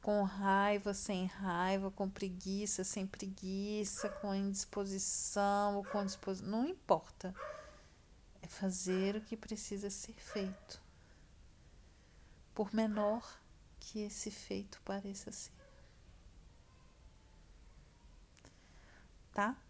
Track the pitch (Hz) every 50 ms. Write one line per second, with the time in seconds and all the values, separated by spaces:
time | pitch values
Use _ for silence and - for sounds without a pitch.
0 | - 208 208 208 202 190 190 196 196 196 190 196 196 208 208 202 202 208 202 196
1 | - - 202 185 185 185 - 196 196 190 175 170 180 185 196 196 196 196 190 -
2 | 202 190 196 - - 190 180 185 - 185 190 196 208 202 - - 185 185 - 208
3 | 190 190 - - - 196 190 - - 185 190 196 202 208 214 214 208 196 - -
4 | - 208 196 - - 202 196 196 196 196 196 196 - - - 208 202 196 190 190
5 | - - - - - - - 202 202 202 202 202 208 208 202 202 196 - - 208
6 | 202 190 196 - - - 190 185 - 180 208 226 247 311 381 - - - 196 160
7 | - - - - - 185 185 - - 587 - - - - - - - - - -
8 | - - - - - - - - - 170 - - 196 190 185 185 - 185 185 185
9 | 190 196 202 214 214 - 233 220 - - 220 202 - - 202 196 208 202 202 -
10 | - - 226 - - - - 214 196 190 190 - - - - - - - - -
11 | - - - - - - - - - - - - - - - - - - - -
12 | - - - - - - - - - - - - 214 196 - 220 220 220 208 214
13 | 208 208 214 240 - - - - - - - - - - - - - - - 214
14 | 208 208 208 - - 214 208 - - - 202 190 202 196 - - - - 196 196
15 | 202 202 196 196 - - - - - - - - - - - - - - - -
16 | - - - - - - - - - - - - - - - - - - - -
17 | - - - - - - - - - - - - - - - - - - - -
18 | - - - - - - - - - - - - - - - - - - - -
19 | - - - - - - - - 202 220 262 - - -